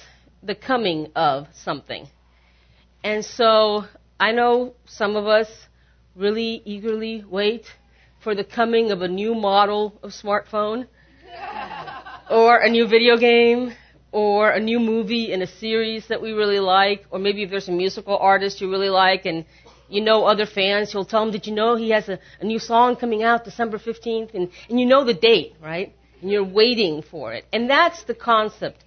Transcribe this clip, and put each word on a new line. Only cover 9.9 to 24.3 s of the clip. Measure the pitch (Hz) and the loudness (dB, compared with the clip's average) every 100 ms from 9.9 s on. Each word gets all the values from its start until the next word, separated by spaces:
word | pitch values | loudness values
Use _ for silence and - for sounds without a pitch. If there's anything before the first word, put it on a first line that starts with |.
| 208 | -8
of | 208 | -18
smartphone | - 208 202 - 214 214 226 254 _ _ _ - - 392 427 | -12 -4 -4 -2 -4 -4 -6 -10 _ _ _ -20 -16 -14 -12
<laughs> | - - - - - - - | -12 -14 -14 -16 -18 -20 -2
or | 226 226 233 | 4 6 6
a | 214 | 4
new | 233 226 | 2 4
video | 226 240 233 | 4 6 4
game | 240 233 233 240 247 208 _ _ _ | 6 6 4 2 -2 -10 _ _ _
or | 214 208 208 214 | -2 0 2 2
a | 196 | 2
new | 220 233 | 0 0
movie | 226 226 202 233 226 | 0 -2 -2 -4 -4
in | 190 | -6
a | 185 | -6
series | - 220 220 220 220 - | -8 -4 -2 -2 -6 -8
that | 220 | -8
we | 220 | -6
really | 214 208 202 | -2 0 0
like, | 190 190 196 202 - | 2 4 2 0 -6
or | 190 | -4
maybe | 196 202 | -4 -4
if | 196 | -6
there's | 196 190 | -6 -4
a | |
musical | 175 190 202 196 202 | -2 -2 -4 -4 0
artist | 196 196 196 196 | 4 4 0 -6
you | 190 | -6
really | 190 196 | -2 0
like | 185 190 190 185 | 2 4 2 -2
and | 165 160 _ - _ _ | -6 -8 _ -20 _ _
you | 202 | -2
know | 220 220 | 2 4
other | 180 208 208 | 4 2 0
fans, | - 190 202 208 | -2 0 0 -2
you'll | 208 190 | -6 -2
tell | 226 220 | -2 -2
them, | |
"Did | 208 214 | -4 -6
you | |
know | 214 220 233 | -2 0 0
he | 226 | 0
has | 214 202 | 0 -2
a, | 185 - - | -8 -12 -10
a | 202 | -6
new | 226 | -4
song | - 233 247 247 | 0 4 4 2
coming | 240 214 | -2 0
out | 226 233 | 0 0
December | 233 - 233 208 | -2 -6 -6 -6
fifteenth?" | - 220 233 226 220 | -10 -10 -6 -6 -6